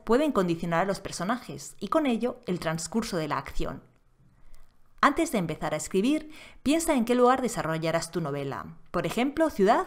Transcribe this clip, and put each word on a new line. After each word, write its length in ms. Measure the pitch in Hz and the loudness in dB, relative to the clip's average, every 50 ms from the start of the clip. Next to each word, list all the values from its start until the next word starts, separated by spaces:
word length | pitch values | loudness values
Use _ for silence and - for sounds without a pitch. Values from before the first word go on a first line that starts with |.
| - | 0
pueden 280 | - 226 262 311 302 | 2 4 4 4 4
condicionar 500 | - 202 185 175 170 165 180 170 165 165 | 2 2 2 2 0 0 0 0 2 2
a 20 | 190 | 2
los 140 | 196 190 - | 0 -2 -4
personajes 760 | - - - - 175 190 247 240 - - 139 139 - - - - | -6 -8 -6 -4 -2 -2 -2 -4 -6 -10 -14 -12 -14 -16 -12 -10
y 80 | - 196 | -4 0
con 180 | - 320 302 | 2 2 4
ello 360 | 269 233 214 233 247 - - - | 2 2 0 0 -4 -4 -6 -4
el 120 | - 180 165 | -4 -4 -2
transcurso 580 | - 165 160 160 - - - 226 220 - - | -2 -2 -2 -2 -4 -2 -2 -2 -2 0 -2
de 120 | 170 156 147 | -2 0 0
la 100 | 143 131 | -2 -2
acción. 440 | 139 - - - - - - - - - _ _ _ _ _ _ - - _ _ - - - - - - - - - - - - | -2 0 0 0 0 0 -2 -8 -14 -20 _ _ _ _ _ _ -20 -20 _ _ -18 -16 -16 -16 -16 -18 -20 -20 -20 -20 -2 2
Antes 320 | - 269 285 - - 233 | 2 2 4 2 0 0
de 60 | - 208 | 0 -2
empezar 360 | 170 160 156 - - 151 151 | -2 -2 -4 -4 -4 -4 -4
a 20 | |
escribir, 540 | 151 - - - 185 196 262 302 311 - - - - - - - - | -4 -4 -2 0 2 2 2 0 0 -2 -8 -16 -20 -20 -20 -18 -4
piensa 320 | - 247 302 330 330 330 302 | 0 0 2 2 2 2 2
en 100 | 254 220 | 2 2
qué 100 | 233 240 | 2 4
lugar 280 | 247 247 247 262 262 | 6 6 6 4 4
desarrollarás 680 | 254 220 - 170 151 156 160 160 160 165 160 165 165 - | 0 -2 -2 -2 -2 -2 -2 -2 0 0 0 0 -2 -4
tu 100 | - 180 | -4 -4
novela, 580 | 165 143 143 143 139 139 123 107 - 160 165 - - - | -2 -2 -4 -4 -4 -6 -6 -8 -10 -12 -14 -18 -14 -6
por 160 | - 180 151 | -4 -4 -2
ejemplo, 440 | - - 220 247 285 277 - 320 302 | -2 0 0 0 0 0 0 0 0
ciudad 360 | - - 190 196 247 330 370 | 2 4 4 6 6 4 2